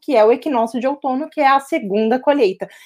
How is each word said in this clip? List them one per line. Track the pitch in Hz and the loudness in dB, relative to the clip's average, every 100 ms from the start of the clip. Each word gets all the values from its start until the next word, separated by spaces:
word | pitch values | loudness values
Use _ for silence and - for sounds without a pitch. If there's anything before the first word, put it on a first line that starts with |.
que | - 247 | 0 4
é | |
o | 214 | 4
equinócio | 254 311 254 226 240 | 2 0 -2 -2 -4
de | 262 | -4
outono, | 285 277 254 311 | -4 -6 -6 -6
que | - | 0
é | 277 | 2
a | 269 | 2
segunda | 269 330 208 202 220 254 | 0 -6 -4 -2 0 0
colheita, | 262 285 269 226 190 - | 0 0 0 -2 -12 -16